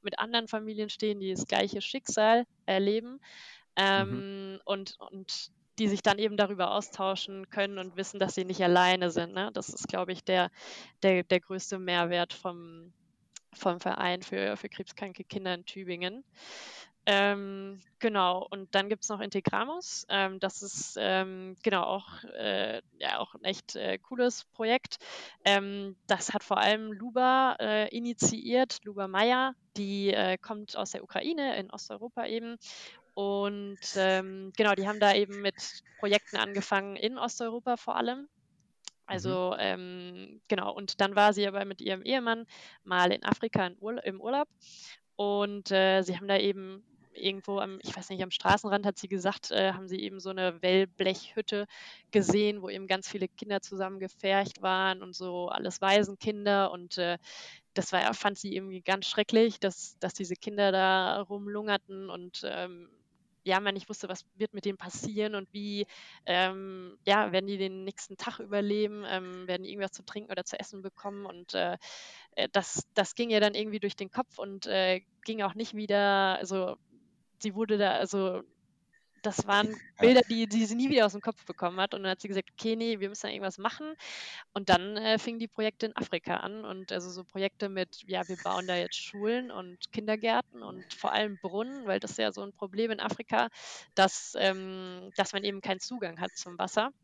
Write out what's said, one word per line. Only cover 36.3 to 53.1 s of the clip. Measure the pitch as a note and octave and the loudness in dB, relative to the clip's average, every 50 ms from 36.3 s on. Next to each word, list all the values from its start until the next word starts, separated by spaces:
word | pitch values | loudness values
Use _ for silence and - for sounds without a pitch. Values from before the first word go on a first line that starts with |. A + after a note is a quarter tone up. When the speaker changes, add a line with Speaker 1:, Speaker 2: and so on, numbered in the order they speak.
| - G#3 | -2 -2
Speaker 1:
angefangen, | A3 G3+ G3+ G3+ G3 - G#3 G3 G3 G3+ G3 | -2 0 0 -4 -2 2 0 0 0 -2 -6
in | - - A3 B3+ C4 | -2 -2 -2 -2 -2
Osteuropa | - A#3+ - - A#3+ A3+ A3 A#3+ A3+ B3 A#3+ A#3 | -4 -4 -4 -4 -6 -6 -6 -4 -2 -2 -2 -2
vor | - - - | -2 -2 -2
allem. | - A#3+ A#3 B3 C4+ C#4+ D4 _ _ _ _ _ _ _ _ _ _ _ - _ _ _ - | 0 0 0 -2 -4 -10 -18 _ _ _ _ _ _ _ _ _ _ _ -20 _ _ _ -6
Speaker 2:
Mhm. | F#3+ F#3 F#3 F#3 F#3 | -6 -4 -2 -2 0
Speaker 1:
Also, | F#3 F3+ F3+ F#3 - | 0 0 0 0 2
ähm, | - G2 F#3+ F#3 F3+ F3+ F3+ F3+ F3+ F3+ F3+ F3+ F#3+ - G#3+ A3 _ _ | 2 0 0 -2 -6 -12 -12 -12 -12 -14 -14 -16 -18 -18 -20 -20 _ _
genau, | G#3+ F#3+ - - - | 0 0 0 -4 -6
und | - G3+ G3 - - | -6 -8 -8 0 0
dann | G3 G3 G3+ | 0 2 6
war | G3+ G#3 G#3 G#3 | 8 8 8 8
sie | G3+ G3+ G3 | 6 0 0
aber | F#3+ G3+ G3 | 0 -4 -4
mit | G3 G3 - | -4 -8 -8
ihrem | - - F#3+ F#3+ - | -4 -4 -4 -4 -2
Ehemann | - B3+ C4 A#3+ A#3 A3+ A3+ A#3 _ - - - - - - _ | 0 0 0 2 0 -2 -2 -4 _ -18 -20 -20 -20 -20 -20 _
mal | - F#3 F3+ F3+ F3+ | 0 4 6 6 6
in | - - - | 4 2 0
Afrika | - - - - A3+ - - F#3+ F3+ | -2 -2 0 -2 0 0 0 0 0
in | F3 _ | -4 _
Urla-, | G3 G#3+ A#3+ A#3+ - | -8 -6 -6 -4 -4
im | - F#3+ F#3+ | -6 -6 -6
Urlaub. | - A3+ B3+ C#4 D4+ _ _ _ - - - - - - - - _ _ _ - | -4 -2 0 0 0 _ _ _ -20 -20 -20 -20 -18 -20 -20 -20 _ _ _ -2
Und, | G3+ G3+ G3+ G3+ G3+ G3+ G3+ G3+ G3 - | 0 0 2 2 2 0 -2 -8 -4 2
äh, | G3 F#3+ F#3+ F#3+ F#3+ F#3+ F#3 | 4 6 6 6 6 4 4
sie | F#3 F3+ F3 | 2 -2 -4
haben | G3 G3 | 0 2
da | G3 F#3+ | 2 4
eben | G3 G3+ G3 G3 F#3+ F#3+ F#3+ G3 _ _ _ _ _ _ _ | 4 2 0 -2 -6 -12 -12 -16 _ _ _ _ _ _ _
irgendwo | - - G3 F#3+ G3 F#3+ - G3+ G3 | -2 -2 -2 -2 -2 -6 -4 -2 -2
am, | F#3+ G3 F#3+ F#3 - | -2 -4 -6 -10 -10
ich | - - | -10 -10
weiß | F#3 F3+ - | -10 -10 -8
nicht, | F#3+ F#3 F#3 | -6 -6 -4
am | F#3 | -4
Straßenrand, | - - - F#3 G3 G#3 - G#3+ G3 G3+ G3+ | -4 0 4 4 4 4 4 0 0 2 2
hat | G3+ G3 - | 0 -2 -2
sie | - F3+ | -6 -4
gesagt, | G3 F#3+ F3 F#3+ G#3 - - - | -4 0 0 -2 -2 -2 -6 -2
äh, | - - F#3+ F#3+ F#3+ | 0 2 2 2 2
haben | F#3 F#3+ F#3 | -2 -6 -8
sie | F3+ F#3+ | -6 -6
eben | G#3 G3+ F#3+ F#3+ | -6 -8 -10 -8
so | F3+ F#3+ | -10 -8
eine | F#3+ F#3 F#3 F#3 E3+ E3+ | -4 0 0 0 0 0
Wellblechhütte | - F#3 F#3 F#3+ F#3+ F#3 _ - G3+ F#3+ F#3+ F#3 - - - A3 G#3+ - A3 G3+ G#3 - - - - - - - _ _ | 2 4 6 6 4 4 _ -2 0 0 0 -2 -8 -8 -6 -6 -4 -2 -2 -4 -4 -6 -10 -18 -18 -18 -18 -20 _ _
gesehen, | - G3+ G3 - F3 G#3 G#3 G#3 G#3 G#3 | 4 4 6 6 6 6 6 4 2 0
wo | F#3 - | -6 -8
eben | - F#3+ G3 F#3 | -8 -8 -2 -2
ganz | F#3+ F#3+ F#3+ | -2 -2 -2
viele | - | -6